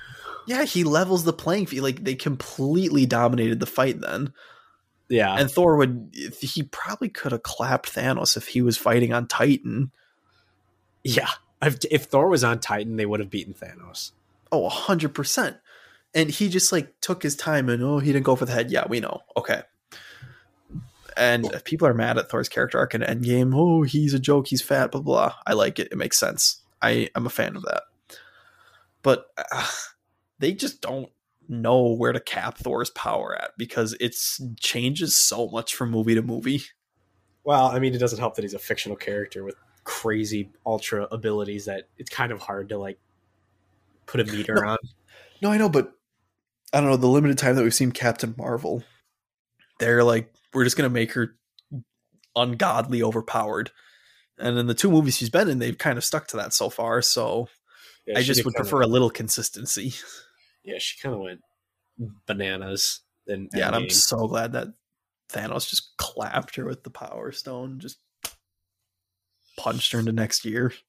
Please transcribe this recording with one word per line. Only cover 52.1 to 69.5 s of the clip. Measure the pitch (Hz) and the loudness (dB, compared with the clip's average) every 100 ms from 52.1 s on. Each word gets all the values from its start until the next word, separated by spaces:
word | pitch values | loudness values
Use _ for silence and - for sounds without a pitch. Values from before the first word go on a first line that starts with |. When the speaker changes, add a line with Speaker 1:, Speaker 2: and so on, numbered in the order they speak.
| _ _ 120 | _ _ 0
Speaker 1:
ungodly | 123 117 190 120 123 123 | 0 2 0 0 0 0
overpowered." | 110 110 110 113 107 107 117 - _ _ _ _ _ - | 0 0 -2 -2 -2 -4 -6 -12 _ _ _ _ _ -6
And | 120 120 | -2 0
in | 120 | 0
the | |
two | 117 202 | 2 4
movies | 160 143 - | 6 4 0
she's | 117 | 0
been | 170 202 | 2 2
in, | 131 | 0
they've | 120 117 | -2 -2
kind | 156 120 | -2 -2
of | |
stuck | - 156 - | -2 -4 -6
to | 110 | -8
that | - | -4
so | - 107 | -2 -2
far, | - 113 120 | -2 -2 0
so | 117 127 113 117 123 _ _ - - _ - | 2 0 0 -2 -4 _ _ -20 -20 _ -4
Speaker 2:
Yeah, | 110 | 0
Speaker 1:
I | |
Speaker 2:
she | 127 | 2
Speaker 1:
just | 127 | 2
Speaker 2:
did | 127 | 0
Speaker 1:
would | |
Speaker 2:
kinda | 127 | -2
Speaker 1:
prefer | 101 135 | 0 2
a | 113 | 4
little | 127 120 | 4 4
consistency. | - 110 - - - 147 - 123 - - - - _ _ _ | 0 -4 -4 -4 -8 -6 -6 -6 -10 -14 -20 -20 _ _ _
Speaker 2:
Yeah, | 196 - | -14 -8
she | - - | -8 -8
kinda | 139 107 | -8 -8
went | 95 92 _ _ _ _ _ - 113 104 - | -8 -14 _ _ _ _ _ -14 -12 -10 -8
bananas | 101 98 95 95 95 - - _ _ - | -4 -4 -4 -6 -4 -4 -4 _ _ -8
in | 98 95 | -8 -6
Speaker 1:
Yeah, | - - | -2 0
and | 113 | 0
I'm | |
Speaker 2:
Endgame. | - | 0
Speaker 1:
so | 92 - 117 110 | 2 2 2 -2
glad | 113 117 | -2 -4
that | 127 - - _ _ _ _ - | -6 -8 -14 _ _ _ _ -12
Thanos | - - 123 - | -8 -6 -6 -4
just | - - - | -4 -6 -8
clapped | - - 107 - 127 - | -8 -8 -6 -6 -6 -8
her | |
with | - 131 | -8 -10
the | - | -14
Power | - - - 117 | -16 -14 -12 -12
Stone, | - 139 127 131 131 | -12 -12 -12 -12 -12
just | - - _ _ - - _ _ _ _ _ _ _ _ _ _ _ | -16 -18 _ _ -16 -16 _ _ _ _ _ _ _ _ _ _ _